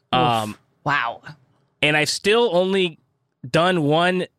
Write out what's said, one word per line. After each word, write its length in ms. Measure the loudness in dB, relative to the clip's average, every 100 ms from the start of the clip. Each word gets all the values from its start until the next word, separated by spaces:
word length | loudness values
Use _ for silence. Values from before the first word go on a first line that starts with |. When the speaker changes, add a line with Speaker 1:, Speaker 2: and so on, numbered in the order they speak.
| _ 0
Speaker 1:
Oof. 40 |
Speaker 2:
Um, 380 | 0 0 -4 -10 _ _ -4
Speaker 1:
Wow. 360 | -2 -2 -8 -16 -20 _ _ _ _
Speaker 2:
and 160 | 0 0
I've 100 | 0
still 400 | -2 0 2 2 0
only 420 | 0 0 -2 -6 _ _ _ _ -4
done 340 | 0 2 2
one 420 | 2 2 2 0 -4